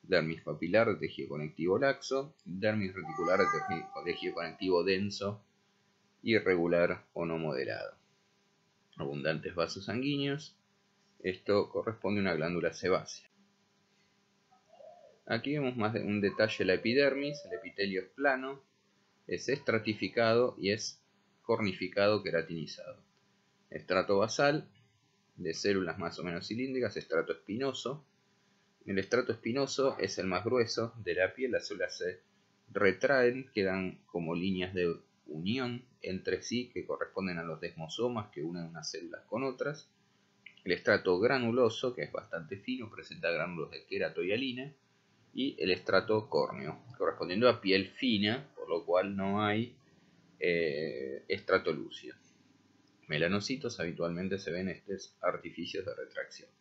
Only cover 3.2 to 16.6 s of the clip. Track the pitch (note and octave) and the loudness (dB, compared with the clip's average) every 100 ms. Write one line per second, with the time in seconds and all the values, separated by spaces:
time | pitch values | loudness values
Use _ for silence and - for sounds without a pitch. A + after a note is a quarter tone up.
3.2 | F2 G2 F#2+ G2 - E2+ D#2 - E2+ E2 | 2 4 4 2 -2 -4 -4 -6 -4 -4
4.2 | F2+ E2+ E2+ D#2+ F#2 F2 F2+ F#2+ G2+ - | -4 -4 -8 -4 2 4 4 2 0 -2
5.2 | G2+ A2 _ _ _ _ _ _ _ _ | -4 -6 _ _ _ _ _ _ _ _
6.2 | - G#2+ F#2+ F2+ E2+ E2+ F2 F2 _ F2 | 2 4 6 4 6 4 4 2 _ -4
7.2 | E2+ E2 D#2+ C2 A#1 G1+ G1+ - _ _ | -2 0 -2 -2 -4 -4 -8 -12 _ _
8.2 | _ _ _ _ _ _ _ - C#2+ C#2+ | _ _ _ _ _ _ _ -8 -6 -2
9.2 | D2 D#2 - F2 E2 F#2+ F#2+ A2 C3+ C#3+ | -2 -2 -4 -2 -2 -2 -4 -2 -2 0
10.2 | C#3 C#3+ - _ _ _ _ _ _ _ | -2 -4 -6 _ _ _ _ _ _ _
11.2 | F#2 F#2 - G2+ - - - A2 G2+ G#2 | -6 -4 2 2 4 -2 -4 -2 0 2
12.2 | F#2+ E2 D#2+ F2 E2 - F#2 F2 D#2 - | 2 2 0 0 0 0 2 2 0 -16
13.2 | _ _ _ _ _ _ _ _ _ _ | _ _ _ _ _ _ _ _ _ _
14.2 | _ _ _ _ _ - - - - _ | _ _ _ _ _ -20 -20 -20 -20 _
15.2 | - A#2 C#3 D3 C3 B2 G#2+ A2+ F#2+ G#2 | -4 -4 -2 0 0 0 0 0 0 2
16.2 | G2 - A2 - | 2 2 2 2